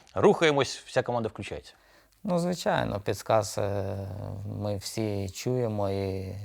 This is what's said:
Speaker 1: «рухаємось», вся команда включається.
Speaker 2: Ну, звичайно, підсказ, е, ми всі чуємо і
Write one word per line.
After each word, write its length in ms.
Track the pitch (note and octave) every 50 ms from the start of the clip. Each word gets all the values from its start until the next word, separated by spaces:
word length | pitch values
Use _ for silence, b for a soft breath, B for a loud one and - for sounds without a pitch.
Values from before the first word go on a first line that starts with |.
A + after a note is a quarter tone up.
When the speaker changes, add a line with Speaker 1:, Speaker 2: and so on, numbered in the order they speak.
| B B B
Speaker 1:
«рухаємось», 600 | F#2+ - G#3 F#3+ - E3 D#3 C#3+ C#3 B2+ - - -
вся 240 | - - - C3
команда 280 | A#2+ - A#2+ A#2+ A2+ G#2
включається. 440 | - - G2+ - - C#2+ - - - b b b b b b b b _ -
Speaker 2:
Ну, 160 | G3+ F3+ E3+
звичайно, 600 | F3 F3+ F3+ E3+ - F3+ F3 - A#2+ A2+ A2 G2+
підсказ, 560 | - - G#2 - - - A2+ A2 G#2 G2+ - G#2+
е, 400 | G#2 G2+ G2+ G2+ G2 G2 G2 G2 G2 G2+ G2 G2+ G2+ G2 G2 G2 G2+ G2+ G#2 G2+
ми 160 | G#2 G#2 G#2 G2
всі 520 | - - - A2+ A2 G#2+ G2+ G2 G2 F#2+
чуємо 600 | - - - B2 B2 B2+ A#2+ A2 G#2+ G#2 G2+ G2
і 460 | G2 G2 G2 F#2+ F#2+ F#2+ F#2+ F#2+ G2 G2